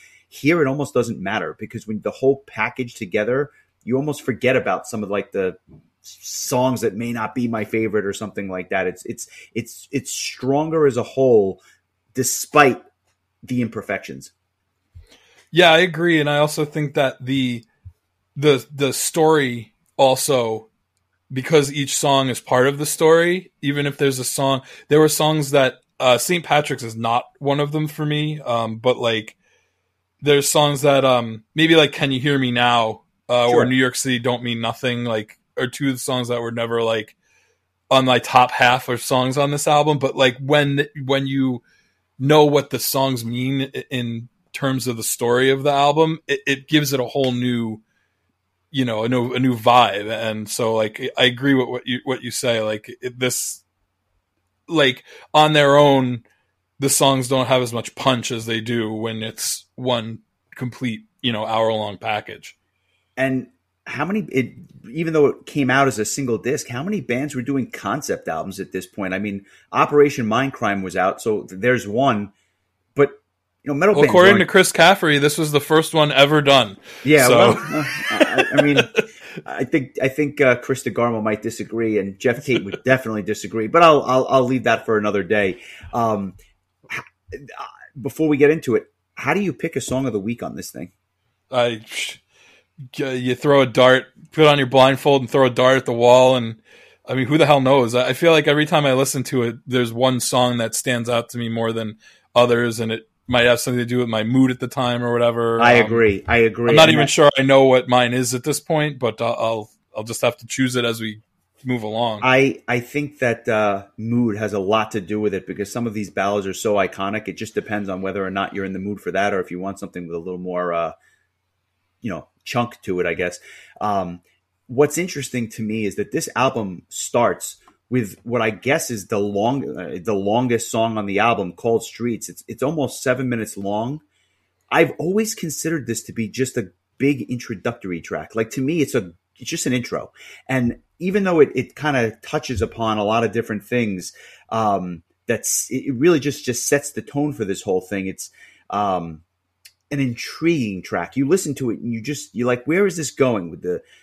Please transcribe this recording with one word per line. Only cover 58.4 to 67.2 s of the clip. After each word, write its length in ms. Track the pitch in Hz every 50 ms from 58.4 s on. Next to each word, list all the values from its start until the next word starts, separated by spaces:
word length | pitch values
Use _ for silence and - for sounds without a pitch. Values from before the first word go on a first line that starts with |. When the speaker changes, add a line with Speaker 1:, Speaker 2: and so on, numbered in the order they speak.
| 110
Speaker 2:
they 140 | 117 113 113
do 320 | 110 117 120 117 110 107
when 320 | 110 107 110 113 113 110 110
it's 420 | 110 110 - - - - - - _ _
one 440 | - 127 127 123 117 110 113 113 - _ _ _ _ _ _ -
complete, 500 | - 131 123 117 - 135 123 110 110 - _ _ _
you 100 | - 123
know, 140 | 113 107 110
hour-long 520 | 110 113 113 113 110 110 107 107 104 101
package. 600 | - - 113 107 104 - - 101 - - - - _ _ _ _ _ _ _ _ _ _ _ -
Speaker 1:
And 320 | - 131 135 131 127 - - _ _ _ _ _ _ -
how 200 | - - 127 147
many, 160 | 170 202 220 180 -
it, 220 | - 135 127 - - - - - - - - -
even 240 | 120 156 170 165 160
though 140 | 156 147
it 180 | 127 - - -
came 240 | - - 151 139 127
out 180 | 127 139 139
as 120 | 131 107 104
a 60 | 107
single 320 | - - - 139 120 113
disc, 300 | 101 - 120 143 - -
how 160 | - 123 123 147
many 160 | 190 214 190
bands 360 | 127 - 120 123